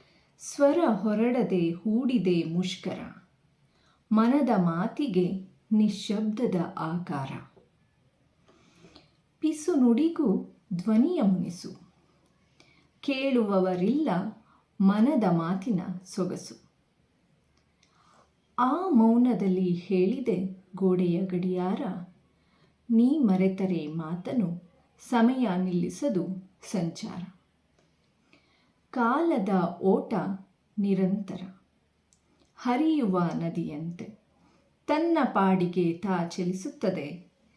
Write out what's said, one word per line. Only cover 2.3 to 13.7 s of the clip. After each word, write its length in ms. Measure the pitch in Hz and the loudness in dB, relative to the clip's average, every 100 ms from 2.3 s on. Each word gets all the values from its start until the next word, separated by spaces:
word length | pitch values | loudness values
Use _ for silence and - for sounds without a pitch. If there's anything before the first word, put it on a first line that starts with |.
| 175 | 0
ಮುಷ್ಕರ. 580 | 160 170 180 - 190 - - - _ _ _ _ _ _ _ _ - | 0 -2 -4 -6 -10 -10 -14 -18 _ _ _ _ _ _ _ _ 0
ಮನದ 360 | 214 226 285 254 208 | 2 4 4 4 2
ಮಾತಿಗೆ 920 | 175 165 214 - 277 180 180 190 - _ - | 2 0 -4 -4 -2 0 0 -4 -10 _ -2
ನಿಶ್ಶಬ್ದದ 840 | 214 208 - - 208 220 226 226 185 165 - | 2 2 0 -4 -2 -2 -2 -2 -2 -4 -6
ಆಕಾರ. 540 | 160 170 - 143 131 - - _ _ _ _ _ _ _ _ _ _ _ _ _ - - _ _ _ - | -6 -6 -6 -8 -6 -10 -14 _ _ _ _ _ _ _ _ _ _ _ _ _ -20 -20 _ _ _ -4
ಪಿಸು 340 | 311 311 - | -4 -2 0
ನುಡಿಗೂ 840 | 311 247 226 330 330 254 233 - - - | 4 4 4 2 0 0 0 -4 -16 -8
ಧ್ವನಿಯ 480 | 175 220 220 320 359 | -6 2 4 4 2
ಮುನಿಸು. 480 | 196 180 - - - - - _ _ _ _ _ _ _ _ _ _ _ | 2 2 -2 -8 -14 -16 -20 _ _ _ _ _ _ _ _ _ _ _
ಕೇಳುವವರಿಲ್ಲ 1080 | - 262 269 247 202 196 185 | -6 -2 0 0 2 2 2